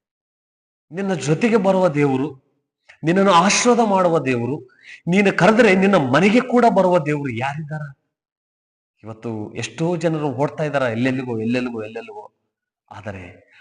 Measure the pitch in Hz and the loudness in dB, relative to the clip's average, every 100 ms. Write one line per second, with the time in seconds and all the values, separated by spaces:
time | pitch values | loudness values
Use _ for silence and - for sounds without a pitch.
0 | _ _ _ _ _ _ _ _ _ 160 | _ _ _ _ _ _ _ _ _ -8
1 | 202 180 127 156 233 220 190 190 185 147 | -4 -4 -2 0 2 2 2 2 2 2
2 | 143 127 151 135 _ _ _ _ _ - | 0 0 -4 -8 _ _ _ _ _ -8
3 | 151 185 196 170 190 - 240 233 220 190 | -2 2 4 4 4 2 2 4 4 2
4 | 180 160 131 120 117 147 - _ - - | 2 2 0 -2 -2 -6 -10 _ -20 -12
5 | - 185 202 - 180 226 220 185 196 196 | -2 2 2 4 2 4 4 4 4 2
6 | 131 139 202 233 254 247 233 190 185 175 | 2 2 4 2 2 2 4 4 2 2
7 | 147 147 139 113 139 147 151 151 147 131 | 0 -4 -4 -6 -6 -8 -10 -10 -12 -18
8 | _ _ _ _ _ _ _ _ _ _ | _ _ _ _ _ _ _ _ _ _
9 | 104 110 120 110 104 - 120 - 165 175 | -18 -12 -10 -8 -10 -10 -10 -4 -4 -2
10 | 165 160 147 123 147 - 151 139 131 113 | -2 -2 -4 -4 -4 -4 -4 -2 -2 0
11 | 131 131 123 113 110 123 123 117 107 113 | -2 -2 -4 -6 -2 -2 -4 -8 -10 -12
12 | 113 104 - _ _ _ _ _ _ 104 | -16 -18 -20 _ _ _ _ _ _ -16
13 | 104 95 90 - _ _ | -14 -14 -16 -20 _ _